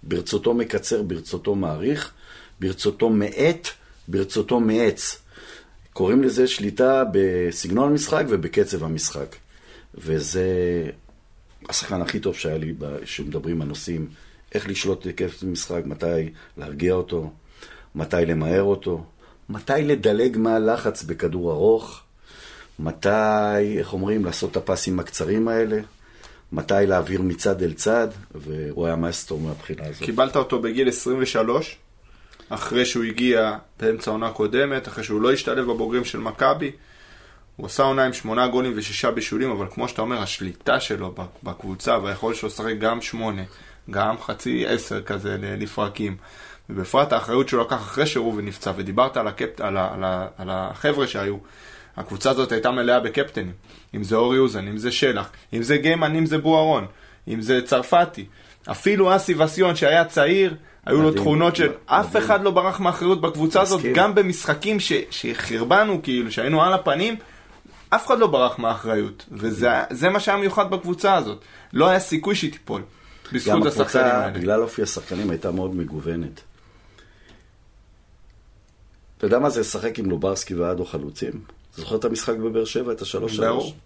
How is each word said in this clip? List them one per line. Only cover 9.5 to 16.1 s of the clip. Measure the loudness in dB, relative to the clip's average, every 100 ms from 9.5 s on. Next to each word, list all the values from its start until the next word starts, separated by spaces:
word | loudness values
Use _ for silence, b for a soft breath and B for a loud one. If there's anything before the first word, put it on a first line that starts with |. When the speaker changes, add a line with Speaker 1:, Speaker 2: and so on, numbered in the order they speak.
| b b b b
Speaker 1:
וזה | -16 -4 -2 -2 -2 0 2 0 0 -4 -10 -20 -20 _ -20 -20 -20 -6
השחקן | -6 -4 -4
הכי | -2 -2
טוב | -4
שהיה | -4 -4 -4
לי | -4 -8
ב-, | -8 -10
שמדברים | -10 -10 -8 -6 -4 -4
על | -4
נושאים, | -8 -6 -6 -6 b b b b
איך | -8 -6
לשלוט | -4 -2 -2 -4
בקצב | -6 -6 -6 -8
המשחק, | -6 -4 -6
מתי | -6 -4 -2